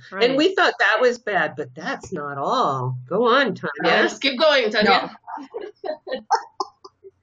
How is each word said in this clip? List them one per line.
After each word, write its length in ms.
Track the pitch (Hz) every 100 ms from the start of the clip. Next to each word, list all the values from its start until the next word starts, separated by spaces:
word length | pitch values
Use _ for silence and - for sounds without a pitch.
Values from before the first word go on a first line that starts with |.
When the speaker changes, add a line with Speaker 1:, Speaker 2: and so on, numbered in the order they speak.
| -
Speaker 1:
Right. 120 | 190
Speaker 2:
And 140 | 240 269
we 180 | 339 381
thought 180 | 320 -
that 180 | 202 220
was 180 | 247 240
bad, 360 | - 190 151 -
but 180 | 147 -
that's 360 | 208 269 -
not 240 | 175 143 139
all. 600 | 156 254 180 135 127 127 -
Go 200 | 180 240
on, 280 | 254 262 -
Tanya. 140 | 170 -
Speaker 3:
Yes, 340 | 170 208 330 -
keep 200 | 269 240
going, 320 | 311 277 214
Tanya. 400 | 220 214 240 - - - -
Speaker 4:
No. 520 | 269 415 - - 359 311 - 262
<laughs> 60 | - - 932 - - _ - _ 392 -